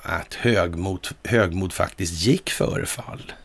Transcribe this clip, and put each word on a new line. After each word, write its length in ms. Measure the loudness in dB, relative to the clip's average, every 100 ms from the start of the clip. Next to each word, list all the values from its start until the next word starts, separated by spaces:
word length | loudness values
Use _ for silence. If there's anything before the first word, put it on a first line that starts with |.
att 300 | -4 -4 -6
högmod, 720 | -2 2 4 2 0 -2 -4 -6 -10
högmod 500 | 0 4 4 2 -2
faktiskt 400 | 0 -2 -2 -4
gick 360 | 0 4 4 2
före 360 | 0 0 0 -2
fall. 480 | -6 -8 -12 -14 -16